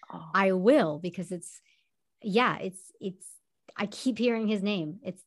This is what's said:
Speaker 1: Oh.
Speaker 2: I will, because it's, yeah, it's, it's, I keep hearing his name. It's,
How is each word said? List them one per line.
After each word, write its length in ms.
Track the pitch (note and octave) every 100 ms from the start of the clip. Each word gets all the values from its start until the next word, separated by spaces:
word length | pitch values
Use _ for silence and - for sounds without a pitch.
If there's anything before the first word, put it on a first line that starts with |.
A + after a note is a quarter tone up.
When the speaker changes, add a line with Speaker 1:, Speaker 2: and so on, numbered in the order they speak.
| -
Speaker 1:
Oh. 200 | F3 E3
Speaker 2:
I 200 | F#3 G3
will, 440 | F#3 G3 D4 E3 D3+
because 320 | F3 F3+ E3+
it's, 300 | F3+ - - _ _ _ _ _ _
yeah, 360 | G#3+ G3+ A#3+ -
it's, 320 | F#3+ F#3 - -
it's, 260 | G3 F#3 - - _ _ - -
I 120 | G#3+
keep 300 | - B3+ A3
hearing 300 | A#3+ A3+ G#3+
his 160 | G#3+
name. 360 | G3 G3+ D3+ F3
It's, 180 | - -